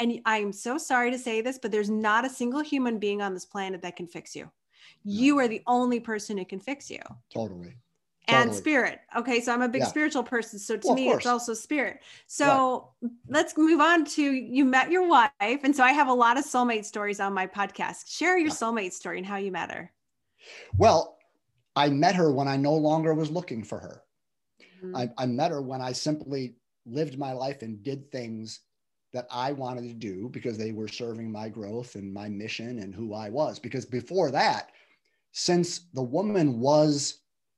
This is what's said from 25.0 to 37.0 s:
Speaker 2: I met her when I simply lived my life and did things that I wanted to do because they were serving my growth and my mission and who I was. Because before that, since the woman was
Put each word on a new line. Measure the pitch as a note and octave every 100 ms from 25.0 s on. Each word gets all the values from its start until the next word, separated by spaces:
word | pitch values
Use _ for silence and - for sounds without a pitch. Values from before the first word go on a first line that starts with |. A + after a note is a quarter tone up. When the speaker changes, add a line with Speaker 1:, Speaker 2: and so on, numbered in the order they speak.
| B2 -
Speaker 2:
I | B2+
met | A#2+ E3+
her | D3
when | C3 C3
I | B2+
simply | C3 D#3 D3+ C3+ C#3 B2 - _ _ A#2
lived | B2+ D#3 C3
my | C#3
life | B2+ C3+ C#3
and | A2+ G#2+
did | G#2 C3+ C3+
things | C3 A#2 A2+ A2 - _ _ _ _ _
that | B2 -
I | B2 C3
wanted | C#3 B2+ B2+
to | A#2+
do | A#2 A2+ F#2 A#2
because | - B2+ A2
they | A2
were | G#2+ G#2+
serving | - A#2 A2+ A2+
my | G#2+ A2
growth | G#2+ G2+ A2+ B2+ G#2
and | G2
my | G2 G#2
mission | G2+ G#2+ - A#2 A#2+
and | G2
who | F#2+ A2+
I | G#2+ G#2+
was. | A#2+ D3 G#2
Because | A#2+ C3
before | G#2+ B2 A#2+ F3+ D#3
that, | C#3 G#3 G#2+ - _ _ _ _ _ _
since | - - F3 F3 - -
the | C3
woman | B2+ D3 G#3 G3 D3+ A#2
was | C3 D3+ D#3 C#3+